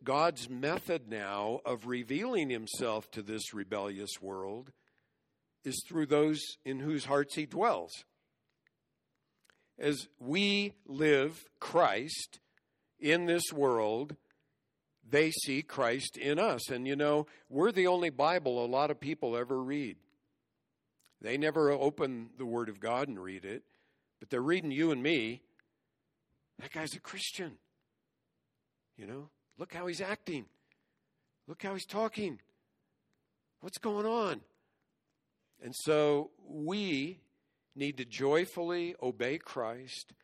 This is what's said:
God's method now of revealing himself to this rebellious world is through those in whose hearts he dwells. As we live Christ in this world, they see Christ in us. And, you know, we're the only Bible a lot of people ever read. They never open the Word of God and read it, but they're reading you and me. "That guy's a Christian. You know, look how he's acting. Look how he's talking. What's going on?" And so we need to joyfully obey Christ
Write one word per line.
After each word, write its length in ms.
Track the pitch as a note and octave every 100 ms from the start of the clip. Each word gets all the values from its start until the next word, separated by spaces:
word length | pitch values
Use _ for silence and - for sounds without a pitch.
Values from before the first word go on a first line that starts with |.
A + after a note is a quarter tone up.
God's 440 | B2+ C#3+ E3+ D3 A#2+
method 600 | B2 C#3+ F#3 F#3 D#3+ A2+
now 520 | A2 G2 G2+ G#2 B2+
of 240 | - A#2+ A#2+
revealing 640 | B2 A#2 D3 B3 G#3+ C#3
himself 600 | A#2 A2 - A#2+ G#2+ -
to 120 | A2
this 300 | G2+ A2 -
rebellious 680 | G#2+ F#2+ G#2 G2+ G2 G2+ -
world 480 | F#2+ F#2+ G2 A2+ A#2+ _ _ _ _ _ _ _ _ _
is 180 | C#3 B2 -
through 180 | E3+ C#3+
those 340 | D3 D#3 D3+ - -
in 140 | C3 C3+
whose 280 | D3 D3 B2+
hearts 280 | C#3+ C#3+
he 120 | D#3+ C#3+
dwells. 580 | C#3+ A3+ G#2 F2 - - _ _ _ _ _ _ _ _ _ _ _ _ _ _ _ _ -
As 300 | D3 C#3 - _
we 540 | B2+ F3 G3+ G3+ G3+ - -
live 580 | C#3 D#3 C#3+ C#3+ D#3+ - _
Christ 800 | - E3 C#3 G2+ D3+ - - - _ _ _ _ _ _
in 260 | D3+ E3+ E3+
this 260 | E3+ -
world, 640 | D#3 C3+ A#2 G#2+ A2+ D3+ - _ _ _ _ _ _ _ _ A2
they 240 | C#3+ D#3+
see 300 | D#3+ D3 C#3
Christ 540 | - - A#2 C3 C3+ -
in 220 | - D#3+
us. 320 | G#3+ B2 -
And, 160 | B2 C3
you 80 |
know, 320 | C#3+ D3 D3+ D3+ - _
we're 240 | C3+ G#3
the 160 | F#3 F3+
only 220 | F3+ E3+
Bible 540 | C3 D3+ F3+ C#3 A#2+
a 20 | A#2+
lot 260 | C3 D3
of 80 | C#3+
people 360 | C#3 D#3 B2 A#2+
ever 240 | B2 C3
read. 360 | B2+ D3 A#2+ F2 _ _ _ _ _ _ _ _ _ _ _ _
They 160 | G#2+ C#3
never 320 | D#3 D#3 D3
open 580 | C#3 C#3+ D3 C3+ A#2+ A#2 -
the 80 |
Word 240 | A#2+ A#2+ A2
of 100 | G2
God 300 | A2 B2 C#3+
and 100 | G2
read 280 | F#2 F#2+ G2
it, 180 | A2 - _ _ _ _ _
but 80 | -
they're 140 | B2+
reading 280 | C3+ F#3 D#3
you 200 | C3+ E3
and 120 | C3
me. 400 | C#3+ D3+ A2 B2 _ _ _ _ _ _ _ _ _ _ _ -
"That 120 | -
guy's 240 | D#3+ D#3
a 60 | -
Christian. 580 | - G3 - - E3 G2+ _ _ _ _ _ _ _ _ _ _ _ _ _ -
You 100 | G2+
know, 240 | C3+ D3 _ _ -
look 160 | F3+
how 140 | E3 F3+
he's 160 | E3+
acting. 440 | F#3+ G#3 - D3 G2 _ _ _ _ _ _ _ _ _ -
Look 160 | E3
how 100 | G3
he's 140 | G3 -
talking. 540 | G3+ A3 G#3+ F#3+ A#2 _ _ _ _ _ _ _ _ _ _ _ _
What's 180 | F3 -
going 260 | A3+ G#3
on?" 380 | G#3+ A#3 G3 A#2+ - _ _ _ _ _ _ _ _ _ _ _
And 120 | A#2+
so 580 | - D3+ D3+ D3 D3 D#3 - -
we 720 | D3+ D3+ G3+ G3 C3+ D#3 F#3 _ _ _ _ _
need 220 | C#3 C#3+ C3
to 80 |
joyfully 880 | A#2+ A2 C#3 D#3 F3+ F3 E3+ F3 E3+ E3+
obey 360 | B2+ A#2+ B2 D#3+
Christ 760 | - C3 A2+ B2 B2+ - - -